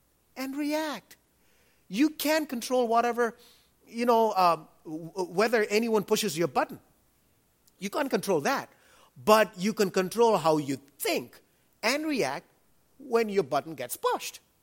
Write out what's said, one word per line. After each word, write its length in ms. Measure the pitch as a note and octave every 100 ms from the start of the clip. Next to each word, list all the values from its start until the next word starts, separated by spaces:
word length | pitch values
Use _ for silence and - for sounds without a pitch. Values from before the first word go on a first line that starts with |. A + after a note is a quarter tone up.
| _ _ _ -
and 200 | C4+ C#4
react. 600 | D4 D4+ D#4 A3+ - - _ _ _ _ _ _ -
You 220 | F#3+ D4+
can't 380 | - C#4+ D#4 D4+
control 400 | A#3+ - B3+ A#3
whatever, 480 | A3+ A#3+ A#3 A#3 - - _ _ _ _
you 200 | A#3 A#3+
know, 240 | A3+ A3
uh, 260 | F#3 F3+ D#3+ D#3+ _
w-, 260 | - D#3 E3
whether 500 | F#3+ F3+ F3 A3+ A3+
anyone 400 | G#3 G#3 A#3 A3
pushes 320 | - G#3+ G#3+ D3+
your 120 | E3
button. 300 | A#3 D#4 - _ _ _ _ _ _ _ _ _ -
You 120 | G3
can't 200 | E4+ C#4
control 300 | A3+ G3 E3
that. 260 | D#3 C4 A#2+ _ _ _ _ -
But 300 | B2+ G#3+ G#3+ F3+
you 160 | G3
can 180 | - G3
control 460 | F#3+ F#3 G#3 A#3 G3
how 220 | D#3 D#3
you 200 | C#3 C3+ - -
think 420 | A4+ C#4+ A#2+ - _ _ _ _
and 240 | A3 C#4+ D#4
react 400 | C4+ C#3 D3 - _ _ _ _ -
when 300 | - A#3 A3
your 160 | G3
button 300 | C#3 E3+ E3
gets 220 | C#3+ B2 -
pushed. 440 | B4 A4+ - - _ _